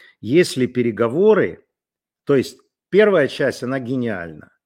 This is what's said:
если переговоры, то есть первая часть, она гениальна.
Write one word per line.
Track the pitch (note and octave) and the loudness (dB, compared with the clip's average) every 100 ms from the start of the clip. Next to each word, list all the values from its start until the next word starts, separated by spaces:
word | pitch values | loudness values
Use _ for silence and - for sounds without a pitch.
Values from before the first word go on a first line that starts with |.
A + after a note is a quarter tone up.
| - _ | -20 _
если | G#2 D3+ F3+ - B2 | 0 2 2 0 -2
переговоры, | B2 A#2+ G#2 A#2 C#3 G#3+ G#3 G#2 D#2+ _ _ _ _ _ _ | 0 -2 0 -2 2 2 4 0 -4 _ _ _ _ _ _
то | - | 0
есть | C#3 A2 - _ _ _ | 0 0 -8 _ _ _
первая | F#3+ G#3 F#3 C3 | 2 4 4 0
часть, | - C#3 - | -2 -4 -4
она | B2 C3+ | -6 -6
гениальна. | A#2+ C3 A#2+ G2 E2+ D2+ - _ | -6 -4 -4 -6 -10 -16 -20 _